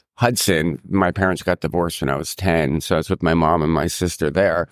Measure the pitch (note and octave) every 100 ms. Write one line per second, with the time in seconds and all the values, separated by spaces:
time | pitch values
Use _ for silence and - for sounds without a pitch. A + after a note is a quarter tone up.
0 | _ - B2 A#2 - F2 D#2 D2+ - G2
1 | F#2 F2 F#2+ F2+ - F2+ D#2+ D#2+ E2+ -
2 | C#2+ C2+ D2+ - F#2+ E2 D2+ D2+ - D#2+
3 | D#2+ F#2 E2+ E2 D#2+ E2+ D#2 D#2+ D#2+ -
4 | F2+ - D#2 D2 G2 E2 E2+